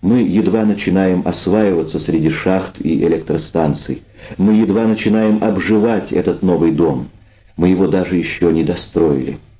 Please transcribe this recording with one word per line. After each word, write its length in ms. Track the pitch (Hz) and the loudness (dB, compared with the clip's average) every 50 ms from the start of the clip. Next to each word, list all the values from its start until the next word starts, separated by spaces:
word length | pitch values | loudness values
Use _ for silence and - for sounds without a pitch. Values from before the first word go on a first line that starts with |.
Мы 220 | - 92 117 127 113 | 2 2 2 2 2
едва 420 | - 87 104 107 - 95 113 110 | 2 2 2 2 2 2 2 2
начинаем 600 | 107 101 - - - 90 95 95 92 92 90 82 | 0 0 -2 -2 0 0 2 2 2 2 0 0
осваиваться 720 | - 85 - - 95 92 107 110 101 92 85 78 78 - 78 | -2 -4 -4 -2 0 2 2 2 2 2 0 -2 -4 -6 -6
среди 320 | 76 - 80 80 76 80 | -4 -2 -2 0 0 0
шахт 500 | 78 - - 95 92 95 95 - - - | -2 0 0 0 0 0 -2 -4 -10 -6
и 200 | - 78 82 - - | -4 -2 0 0 2
электростанций. 960 | 85 82 80 - - 76 78 76 - - 82 82 76 73 - - - 69 - - _ - - - - - - | 0 0 0 -2 -4 -4 -4 -4 -4 -2 0 0 0 0 -2 -6 -10 -10 -10 -10 _ -20 -20 -20 -20 -4 0
Мы 180 | 95 101 107 | 2 2 4
едва 300 | 107 113 101 95 110 113 | 4 2 2 2 0 2
начинаем 560 | 110 110 107 - 110 104 110 110 107 107 107 | 0 0 0 0 0 2 2 2 2 2 2
обживать 720 | 104 110 101 95 87 90 110 107 104 117 113 101 - - | 0 0 -2 -2 0 0 2 2 2 2 0 -2 -2 -2
этот 320 | - 87 87 90 85 80 - | -4 -2 0 -2 -2 -2 0
новый 300 | 92 87 80 82 82 78 | 0 0 2 2 0 2
дом. 340 | 73 85 80 71 64 62 - - - - _ _ _ _ _ - | 2 0 0 0 -2 -6 -10 -16 -20 -20 _ _ _ _ _ -6
Мы 140 | - 85 90 | 0 2 2
его 180 | 95 90 95 85 | 2 2 2 0
даже 300 | 76 95 90 - 92 87 | 0 0 -2 0 -2 -2
еще 340 | 80 - - - 87 85 | -2 -4 -4 -2 0 0
не 140 | 80 82 80 | 2 0 0
достроили. 760 | 78 87 87 - - - - 85 80 71 67 64 65 - - - - - _ | -2 -4 -6 -8 -6 -2 0 2 2 2 0 -2 -6 -10 -12 -14 -20 -20 _